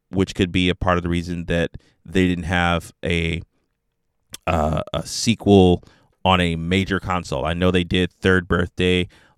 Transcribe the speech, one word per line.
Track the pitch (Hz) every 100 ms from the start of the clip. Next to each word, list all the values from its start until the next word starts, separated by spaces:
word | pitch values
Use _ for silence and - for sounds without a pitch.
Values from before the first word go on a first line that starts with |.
| -
which | 92 92
could | - 90
be | 92 90
a |
part | 87 92 87
of |
the | 85
reason | 87 87 87
that | 85 85 80 - _ _
they | - 92 90
didn't | 87 82
have | 90 87 85 - -
a, | - 85 82 85 - _ _ _ _ _ _ _ _ - -
uh, | 82 76 78 -
a | 78 -
sequel | - 117 104 101 98 92 85 - _ _ _
on | 92 92
a | 87 82
major | 85 95 95 95
console. | 98 90 - 69
I | 76
know | 85 90
they | 90
did | 87 92 87
Third | _ 95 92 90
Birthday | 87 92 - 90 90 87 - _